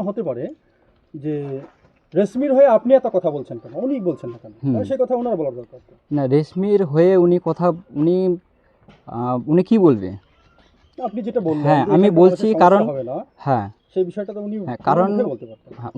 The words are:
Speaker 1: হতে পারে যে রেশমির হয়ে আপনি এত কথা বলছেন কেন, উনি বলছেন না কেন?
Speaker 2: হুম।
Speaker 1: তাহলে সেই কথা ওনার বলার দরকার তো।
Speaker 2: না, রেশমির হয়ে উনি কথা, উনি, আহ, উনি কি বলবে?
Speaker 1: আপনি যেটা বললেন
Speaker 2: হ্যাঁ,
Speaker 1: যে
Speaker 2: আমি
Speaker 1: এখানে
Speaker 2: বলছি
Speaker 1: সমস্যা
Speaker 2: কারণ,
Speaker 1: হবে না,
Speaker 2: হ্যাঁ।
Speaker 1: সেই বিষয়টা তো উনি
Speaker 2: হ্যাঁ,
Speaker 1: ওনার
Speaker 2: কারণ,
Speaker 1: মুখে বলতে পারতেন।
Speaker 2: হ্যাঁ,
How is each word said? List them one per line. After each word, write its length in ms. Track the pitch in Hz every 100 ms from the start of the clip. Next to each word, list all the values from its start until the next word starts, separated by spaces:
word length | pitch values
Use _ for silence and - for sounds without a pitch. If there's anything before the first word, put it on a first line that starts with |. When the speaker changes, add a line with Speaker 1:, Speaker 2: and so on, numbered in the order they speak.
| 202
Speaker 1:
হতে 140 | 208 170
পারে 160 | 120 180 320 _ _ _ _ _
যে 200 | 151 147 147 143 135 143 _ _ _ _
রেশমির 380 | 160 208 247 285 262
হয়ে 120 | 277 220
আপনি 140 | 240
এত 120 | 262 247 185
কথা 140 | 170
বলছেন 260 | 143 127 120
কেন, 100 | 123 139 254
উনি 80 | 277
বলছেন 280 | 175 131 123
না 80 | 117
কেন? 100 | 110 -
Speaker 2:
হুম। 100 | 139
Speaker 1:
তাহলে 140 | 117 101
সেই 80 | -
কথা 120 | 202 247
ওনার 200 | 240 190
বলার 180 | 147 123
দরকার 200 | 117 127 _
তো। 60 | _ _ 147
Speaker 2:
না, 60 | 131
রেশমির 540 | 147 151 185 202 202
হয়ে 280 | 175 151 180 190
উনি 200 | 175 175
কথা, 220 | 170 160 175 170 - 143
উনি, 160 | 160 185 185 175 _ _ _ _ _ _ -
আহ, 300 | 117 123 123 120
উনি 100 | 170
কি 160 | 185 226
বলবে? 320 | 175 113 92 101 _ _ _ _ _ _ _ -
Speaker 1:
আপনি 240 | 247 202
যেটা 180 | 214 247
বললেন 240 | 170 151
Speaker 2:
হ্যাঁ, 200 | 143 147 127
Speaker 1:
যে 60 |
Speaker 2:
আমি 140 | 165 202
Speaker 1:
এখানে 140 | 170
Speaker 2:
বলছি 240 | 180 180 220
Speaker 1:
সমস্যা 120 | 220
Speaker 2:
কারণ, 240 | 185 196 220
Speaker 1:
হবে 180 | - 170
না, 60 | 147 - _ 143
Speaker 2:
হ্যাঁ। 200 | 123 101 - _
Speaker 1:
সেই 100 | 190
বিষয়টা 280 | 180 202 202
তো 80 | 208
উনি 160 | 208 214
Speaker 2:
হ্যাঁ, 100 | 170
Speaker 1:
ওনার 100 | - -
Speaker 2:
কারণ, 220 | 156 190
Speaker 1:
মুখে 120 | 208
বলতে 220 | 214 120 117
পারতেন। 260 | - _ -
Speaker 2:
হ্যাঁ, 120 | 120